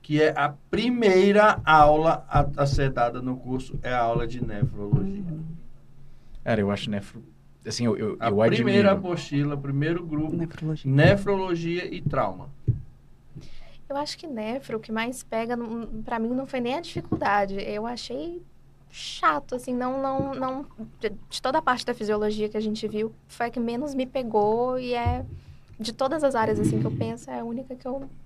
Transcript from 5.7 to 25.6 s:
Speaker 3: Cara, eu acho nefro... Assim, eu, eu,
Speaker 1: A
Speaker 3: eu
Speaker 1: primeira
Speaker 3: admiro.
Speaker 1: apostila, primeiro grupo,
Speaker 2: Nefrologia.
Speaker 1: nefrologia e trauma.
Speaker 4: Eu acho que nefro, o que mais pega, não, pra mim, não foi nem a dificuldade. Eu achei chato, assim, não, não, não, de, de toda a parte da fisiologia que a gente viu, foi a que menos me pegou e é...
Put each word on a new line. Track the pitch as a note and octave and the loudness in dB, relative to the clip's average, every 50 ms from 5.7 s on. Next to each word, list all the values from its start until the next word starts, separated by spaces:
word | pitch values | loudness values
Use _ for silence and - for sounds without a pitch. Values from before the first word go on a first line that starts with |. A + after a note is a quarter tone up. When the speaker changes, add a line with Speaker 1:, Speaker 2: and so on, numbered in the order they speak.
| - - - - - - - - - - - - - - - | -16 -16 -18 -20 -18 -18 -18 -18 -18 -18 -18 -16 -14 -8 -2
Speaker 3:
Cara, | G#2+ G2+ G#2 | -2 0 0
eu | G2+ G2+ | 2 0
acho | G#2 G2 - A2 | 0 -2 -4 -4
nefro... | G#2 G2+ - - - A2+ - - - - - - - _ - | -4 -6 -6 -8 -16 -18 -18 -20 -20 -20 -20 -20 -20 _ -10
Assim, | A2 A2 A#2 A#2+ | -8 -4 -2 0
eu, | A#2 G#2+ | 0 0
eu, | - G#2+ G#2 - - | 0 -2 -4 -4 -2
Speaker 1:
A | A2 A#2 | 0 2
Speaker 3:
eu | G2+ | 4
Speaker 1:
primeira | G2+ A2 A#2 A#2 - A#2+ - - G#3 G#3 G3 | 6 6 6 4 4 2 4 6 6 6 6
Speaker 3:
admiro. | F#3+ - - F3+ | 6 4 0 -4
Speaker 1:
apostila, | F3 - - - D3 C#3+ C#3+ D3 D3 | -4 -4 -4 -2 0 0 0 0 -2
primeiro | C#3+ C#3 C#3 C#3 C#3 D3 D#3+ E3+ F3+ F3 | -4 -4 -2 -2 0 0 0 0 -2 -4
grupo, | D#3+ D3+ D3+ D#3 D#3 E3+ | -4 -2 -2 -2 -2 -2
Speaker 2:
Nefrologia. | E3+ E3 D#3+ - - D#3+ D#3 D#3 D3 - C3+ | -2 -4 -4 -6 -6 -4 -4 -4 -4 0 4
Speaker 1:
nefrologia | C3+ C#3+ D#3 F3+ G3+ G3+ G3 G3 G3 F#3+ F#3+ F#3 F3 E3 E3+ E3+ E3+ F3+ - - - | 6 8 8 8 8 6 4 0 0 0 0 -2 -2 -2 -2 -2 -4 -4 -4 -6 -8
e | F3+ | -4
trauma. | - D3+ C#3+ C3+ A2+ G2 F#2 F#2 F#2 - - - - - A2+ - - - - - - - - - - - - - - - - - - - - - - - | -4 -2 0 0 0 -2 -4 -8 -14 -14 -16 -4 -2 -2 -2 -2 -6 -12 -18 -20 -20 -20 -20 -20 -20 -18 -18 -16 -14 -12 -12 -12 -12 -14 -16 -18 -12 -6
Speaker 4:
Eu | C#4 | -4
acho | C#4 D4 D4+ - | -4 -4 -6 -8
que | - - | -12 -12
nefro, | E4 C4+ A3 G#3+ A3 A#3+ C#4 C4+ - A3+ | -10 -8 -6 -6 -4 -6 -6 -6 -6 -8
o | A3 | -8
que | A3+ - | -6 -4
mais | A3 A3 A3+ B3 B3+ B3+ - | -4 -4 -2 -4 -6 -10 -10
pega, | - A3+ A3+ A#3 A3+ A#3+ | -4 -4 -4 -2 -2 -4
não, | A#3 A#3 A3 A3+ A#3 A3+ G#3+ A3 A3 A3 | -4 -4 -6 -6 -8 -8 -8 -8 -8 -6
pra | - A#3 | -4 -4
mim, | A3+ A3 A#3 | -2 -2 0
não | B3 B3+ C4+ | -2 -2 -4
foi | C4 - B3+ | -4 -4 -2
nem | A#3+ A#3+ C4 | -2 -2 -2
a | E4+ | -4
dificuldade. | E4+ - - E4+ D#4+ - - - D4 G#3 G3+ G#3 G3+ G3 G3 G3 | -6 -6 -8 -10 -4 -4 -2 0 2 2 2 2 2 0 -2 -6
Eu | - - G#3 G#3 A3 | -6 -4 -6 -4 -4
achei | A#3 A#3+ A3+ - - A#3+ C4+ D#4 E4+ F4 F4 - - - - - - - - - - | -6 -8 -8 -8 -8 -8 -6 -6 -6 -8 -10 -14 -16 -20 -20 -20 -20 -20 -20 -20 -20
chato, | - - - - - - F4 E4 D4+ D4 - - B3+ | -16 -12 -12 -10 -6 2 2 2 2 2 -2 -6 -8
assim, | B3 B3 - B3 | -6 -4 -4 -2
não, | B3 B3+ B3+ C4 C4+ | -2 -2 -2 -2 -2
não, | C4+ C4+ C4+ C4+ C#4 C#4 C4+ | -2 0 0 -2 -2 -2 -4
não, | B3+ C4 C4 C4 C4+ - - - - A3 - - - | -4 -4 -4 -4 -6 -10 -12 -14 -16 -16 -16 -10 -6
de, | - G#3 G#3 - - - | -6 -6 -6 -6 -14 -12
de | - - | -12 -6
toda | - B3+ C4+ | -4 0 0
a | D#4 | 2
parte | - C4+ B3 A#3+ - | 2 2 0 0 -2
da | - A#3+ | -6 -4
fisiologia | A#3 A3 G#3 G#3+ G#3 G#3+ G#3+ G#3 G#3+ G#3+ G#3 | -4 -2 0 0 2 2 0 0 -2 -4 -2
que | G#3 | -2
a | G#3+ | -2
gente | A3 G#3+ G#3 G#3+ A3+ | -2 -2 -4 -4 -6
viu, | G#3 G#3 G#3 A3 A3 - - _ | -4 -2 -4 -4 -4 -6 -14 _
foi | - - - A#3 | -20 -6 -4 -4
a | A#3+ | -4
que | A#3 B3+ | -2 -2
menos | A#3 A3+ A#3 A#3 D4 D4 C4+ | -2 -2 -2 -2 -4 -4 -2
me | B3+ C4 | -4 -4
pegou | C4 - C4+ B3+ A3+ G#3+ G#3+ G#3 G#3 A3 A#3 B3 B3+ B3+ B3+ | -2 -4 -4 -4 2 2 4 4 4 4 2 0 0 -2 -4
e | B3+ B3 B3 | -2 -2 -2
é... | A#3+ A#3+ A#3+ A#3+ B3 B3+ - - - - - - - | 0 0 0 0 0 -4 -8 -12 -14 -16 -18 -20 -20